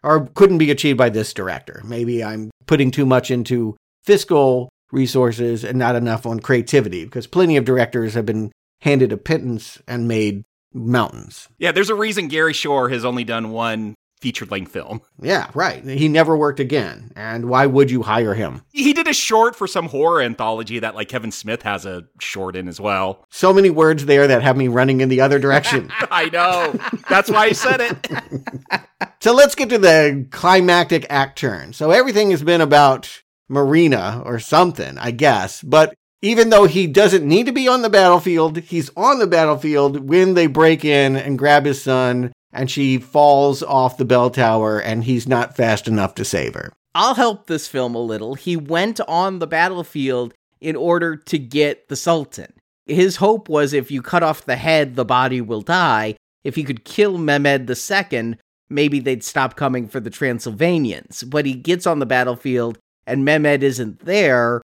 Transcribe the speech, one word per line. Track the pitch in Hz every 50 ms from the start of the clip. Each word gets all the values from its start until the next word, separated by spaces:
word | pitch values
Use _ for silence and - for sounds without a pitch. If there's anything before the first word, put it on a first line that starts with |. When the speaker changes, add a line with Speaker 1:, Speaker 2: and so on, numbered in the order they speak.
| -
Speaker 1:
or | 143 156 156 139 127 _
couldn't | - 202 196 185 165
be | 156 147
achieved | 143 139 - 147 139 120
by | 127 120
this | 104 110 107 - -
director. | - 95 92 85 69 _ - - - -
Maybe | 107 120 120 120 117 120 117 113
I'm | 107 110 107 110 110 - _ _
putting | - 160 143 143 131
too | 127 - 143
much | 131 127 127 123 -
into | 131 123 117 - 131 120 117 110 104 _ _ _ _ _ _
fiscal | - 208 202 - - 180 147 139 131 127 127 120 123 _ _ _ _ -
resources | 135 131 120 - 135 127 120 113 110 120 120 117 110 117
and | 104 131 127
not | 123 120 123
enough | 120 120 120 113 113 -
on | 117 113 113
creativity, | - - 131 123 117 - - 143 117 101 90 87 80
because | - - - -
plenty | - - 175 185 170 156
of | 143 127
directors | 123 127 127 117 120 - 123 113 110 104
have | 117 110
been | 104 107 110 110 107 _ _ _ _ _ _ -
handed | 151 143 139 131 117 107
a |
pittance | 98 _ - 160 - - 127 117 110 - - - - _
and | - 120 123 117 117
made | 113 110 107 104 104 98 107 _ _ _ _ _ _
mountains. | 123 113 117 120 123 110 - - 57 - - - - - _ _ _
Speaker 2:
Yeah, | - 175 156
there's | 175 202 190
a | 220
reason | 202 214 220 208 202 180 143
Gary | 147 160 160 160 147
Shore | - - 156 143 139 127 123
has | 131 120 113
only | 123 123 123 120
done | 110 117 113 113 110
one | 110 113 117 117 110 110 110 104 104 _ _ _ _ _
feature-length | - 127 113 - 117 92 104 98 90 - -
film. | 95 78 - 110 120 _ _ _ - -
Speaker 1:
Yeah, | 117 - 147 - - -
right. | 139 180 180 - 135 -
He | 135 131 139 156 156
never | 151 160 160 156 160
worked | 151 151 151 139 143
again. | 139 123 139 147 110 87 62 53 - 113 -
And | - 107 110 113 120 117 120
why | 123 127 139
would | 143 127 135 139 131
you | 123 127 110
hire | 107 107 117 117 107 98
him? | 110 107 78 64 - _ _ _
Speaker 2:
He | 285 269 285 285
did | 330 330
a | 339 269
short | - - - 220 220 226 240 240
for | - 202 180
some | - 190 170 156
horror | - 135 151 165 170 160
anthology | 131 120 113 - 120 110 113 110 113 110 117 117
that, | 107 110 104
like, | 104 107 -
Kevin | - 127 110 113
Smith | - - - 107 113 117 -
has | 107 101 95 92
a | 98 92 90 85 _ _ _
short | - - - 98 95 92 87
in | 92 92
as | 90 85 85
well. | 101 104 101 95 95 95 101 _ _ _
Speaker 1:
So | - - - 185 190
many | 196 196 190
words | 160 151 160 156 160 156 139
there | 143 143 139 143
that | 139 131 120 120
have | 139 127
me | 135 135
running | 127 117 123 127 135 135 127
in | 131 131
the | 131 127
other | 131 135 139 139
direction. | 135 139 135 143 143 - 139 131 - - - 220
Speaker 2:
<laughs> | 220 -
I | - 175 165 165
know. | 165 170 175 180 180 175 175 156 139 - - 233 - - - -
That's | - - 302 -
why | 208 214 214
I | 226 208
said | - 214 247 262 254
it. | 240 240 233 - - 240 160
<laughs> | - - - - 135 - - - 131 - _ - 196 - _ _ _ - - _ _
Speaker 1:
So | - 220 240
let's | 254 285 571 -
get | - 277 220
to | 240 226
the | 190 180 160 160 151 147 143 139 131 -
climactic | - - - 180 185 190 185 180 175 175 170 - 175 156 - -
act | 143 139 135 135 - -
turn. | - 127 104 82 65 78 113
So | - 151 156
everything | 170 233 254 269 214 208 214 202
has | 185 151 143
been | 160 175 170
about | 160 147 147 147 143 139 131 - - - - - _ _ _ _ _ _
Marina | 135 143 143 135 147 160 170 160 135 107 90 98 110 120 -
or | 120 120 117
something, | 113 - - - 147 170 - - 90 67 69 65
I | - 123
guess. | 120 113 147 147 123 101 92 95 - -
But | - 139 139 156 156 156 - _ _ _ _ _ -
even | 202 233 226 226 226
though | 220 208 208
he | 170 147 185 190
doesn't | 165 131 185 208 208 185 185 151
need | 143 156 202 240
to | 240 240
be | 269 262
on | 254 247 254 240
the | 220
battlefield, | 202 196 190 180 180 175 165 190 175 165 160 160 156 170
he's | 165 _ 175 165 143 - _
on | - 202 254 285 262
the | 220
battlefield | 185 175 165 160 156 151 135 147 156 151 143 143 143 139 143 135 135
when | 151 180 185 190 185
they | 175 170
break | 151 131 151 160 160 160 151 -
in | 151 147 143 139 135 135
and | 151 - 139 139 123
grab | 135 147 147 147 139
his | 147 135 135 -
son, | 135 131 131 127 123 123 123 123 123 - _ _ _ _
and | - 135 135
she | - 143 139 131 131 127
falls | - - - 147 147 147 143 139 143 143 139 135 160
off | - 139 135 127 127 127 -
the | 135
bell | 117 127 123 123 123
tower, | 123 135 123 113 110 113 110 110 107 104
and | - - 110 117 117
he's | 123 131 120 113
not | - 127 120 120 - -
fast | - 120 117 107 101 - 117
enough | 110 104 98 95 -
to | - 98
save | - - 87 67 58 50
her. | 50 50 - _ _ _ _ _
Speaker 3:
I'll | 165 196 247 262
help | 226 269 233 214 202 _
this | _ 165 156 - -
film | - 135 127 120 120
a | 117 120
little. | 113 110 107 107 113 135
He | 131 - 180 175
went | 165 147 139 160 165 185 220 220 - - -
on | 160 170 185 196 190 180
the | 170 143
battlefield | 160 160 170 185 190 175 165 - - 151 135 135 127 123 123 117 _ _ _ _ _ _
in | - 160 156
order | 135 - 156 175 175 170 165 160
to | 147 _ - - 151
get | 135 117 131 147 147 147 - _ _ _
the | 143
Sultan. | 131 - 170 170 160 143 - - - 85 - _ _ _ _ _ _ _
His | - 151 175 180 196 175
hope | - 185 202 226 220 214 -
was | 156 147 147 135 143
if | 143 127 -
you | 143 131
cut | 120 - - 175 165
off | 156 156 - -
the | - 127
head, | 120 117 160 160 156 147 135 123
the | 131 123
body | 104 127 123 127 131 127 127
will | 117 107 117 107 101
die. | - 170 185 180 156 120 107 110 110 107 _ _ _ _ _ _
If | 143 127
he | 165 151
could | 131 139 113 _
kill | - - - 202 208 190 175
Mehmed | 165 147 143 143 143 143 139 135 127
the | 117 123
Second, | - - - 202 196 190 - - 120 113 117 113 - _ _ _ _ _ _
maybe | 147 143 151 147 143 143
they'd | 123 135 131 117 -
stop | - - 151 135 127 -
coming | - 147 135 127 127 120 107
for | - 135
the | 107 113
Transylvanians. | - - 151 135 120 117 - 120 110 104 151 170 180 165 143 117 90 69 - _ - - -
But | 127 135 151 143
he | 139 131
gets | 127 127 160 175 175 180
on | 180 165 147
the | 135
battlefield, | 113 131 123 127 127 123 120 - 139 127 123 117 117 113 _ _ _ _ _ _
and | - 123 135 135
Mehmed | 143 151 156 151 147 143 139 135
isn't | 139 127 120 123 107 - _
there. | - 165 185 208 196 151 127 123 120 117 120 117 - _